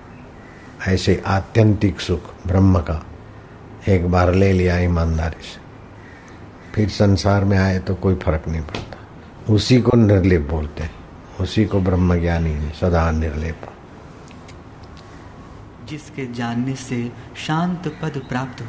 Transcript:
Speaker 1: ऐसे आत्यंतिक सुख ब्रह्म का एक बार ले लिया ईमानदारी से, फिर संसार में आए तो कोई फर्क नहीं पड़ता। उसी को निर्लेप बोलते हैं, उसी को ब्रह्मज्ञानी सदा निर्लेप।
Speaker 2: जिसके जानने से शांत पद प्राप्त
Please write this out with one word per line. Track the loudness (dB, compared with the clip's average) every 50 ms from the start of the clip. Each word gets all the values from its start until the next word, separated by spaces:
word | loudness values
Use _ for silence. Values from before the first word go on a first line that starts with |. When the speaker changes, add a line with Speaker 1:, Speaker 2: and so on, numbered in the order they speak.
| -20 -20 -20 -20 -20 -20 -20 -20 -20 -20 -20 -20 -20 -20 -14 -8 -2 -2
Speaker 1:
ऐसे | 0 0 2 0 0 0 0
आत्यंतिक | -2 -2 -2 -2 0 2 4 4 4 4 4 2 0 0 -2
सुख | -4 -4 -4 -4 -6 -12 -16 -10 -4
ब्रह्म | 0 2 4 6 6 4 4
का | 2 -2 -6 -6 -8 -12 -20 -20 -20 -20 -20 -20 -20 -20 -20 -20 -20 -20 -14 -6 0 2
एक | 2 2 2 2
बार | 2 4 4 4 4
ले | 4 4 4
लिया | 4 4 2 2 2 2
ईमानदारी | 2 2 2 2 0 0 0 -2 -2 -4 -6 -8
से, | -14 -16 -16 -18 -18 -20 -20 -20 -20 -20 -20 -20 -20 -20 -20 -20 -20 -20 -20 -20 -20 -20 -20 -20 -16 -8 -2
फिर | -2 -2 0
संसार | 2 2 4 4 4 4 2 2 2 2 2
में | 2 2 2
आए | 2 2 0 0
तो | -2 -4 -4
कोई | 0 0 0 0
फर्क | 0 0 -2 -2 -2 -2 -4
नहीं | -6 -6
पड़ता। | -6 -8 -10 -10 -10 -12 -16 -18 -20 -20 -20 -20 -20 -20 -20 -8 -2 0
उसी | 2 2 4 4 4 4
को | 4 4 4
निर्लेप | 4 6 6 4 4 4 4 4 2 0 0
बोलते | -4 -4 -4 -6 -8 -10
हैं, | -10 -10 -12 -14 -20 -20 -20 -20 -20 -14 -8 -6
उसी | -6 -2 0 0 0
को | 2 0 0
ब्रह्मज्ञानी | 0 2 2 2 2 2 2 2 0 0 0 0 0 -2 -2 -4 -6 -6 -6 -2
सदा | 0 0 2 2 2 2
निर्लेप। | 0 -2 -2 -4 -4 -6 -6 -8 -8 -10 -14 -18 -20 -20 -20 -20 -20 -20 -20 -20 -20 -20 -20 -20 -20 -20 -20 -20 -20 -20 -20 -20 -20 -20 -20 -20 -20 -20 -20 -20 -20 -20 -20 -20 -20 -20 -20 -20 -20 -20 -20 -20 -20 -20 -16 -14
Speaker 2:
जिसके | -14 -14 -14 -14 -10 -10 -10 -8
जानने | -6 -6 -6 -4 -2 -2 -4 -4 -4
से | -8 -8 -6 -6 -6 -6 -6 -10 -14 -18 -18 -16 -10 -6
शांत | -4 -2 -2 0 -2 -4 -4 -6 -8 -8 -6
पद | -8 -8 -8 -8 -8 -6
प्राप्त | -6 -6 -6 -8 -10 -12 -12